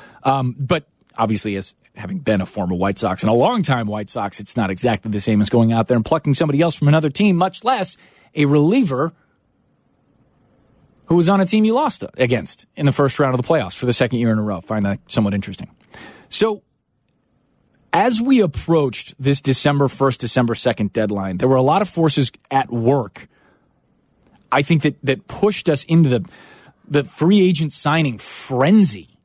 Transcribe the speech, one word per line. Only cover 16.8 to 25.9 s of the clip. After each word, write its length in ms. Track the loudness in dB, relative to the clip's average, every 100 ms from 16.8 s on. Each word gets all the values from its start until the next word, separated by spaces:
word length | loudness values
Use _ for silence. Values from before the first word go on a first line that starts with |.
| _ _ _ _ _ _ _ _ _ _ _
as 300 | 0 2 0
we 180 | 4 4
approached 800 | 4 -2 0 2 2 -4 -10 -4
this 200 | -2 0
December 480 | 0 0 0 2 0
first, 320 | 2 0 0
December 340 | -2 0 0
second 380 | 0 -2 -2 -2
deadline, 460 | -2 -2 -4 -6 -2
there 100 | 2
were 80 | 2
a 40 |
lot 220 | 4 2
of 60 | 0
forces 420 | 0 0 2 -2 -4 _
at 220 | -2 -2
work, 560 | 0 2 2 -2 -12 -20 _ _ _ _ _ _ _ _ _ _ _ _
I 100 | -4
think, 200 | 0 0
that, 220 | 0 -2
that 220 | -4 -4 -8
pushed 420 | -2 -2 0 -2
us 140 | -2
into 260 | 2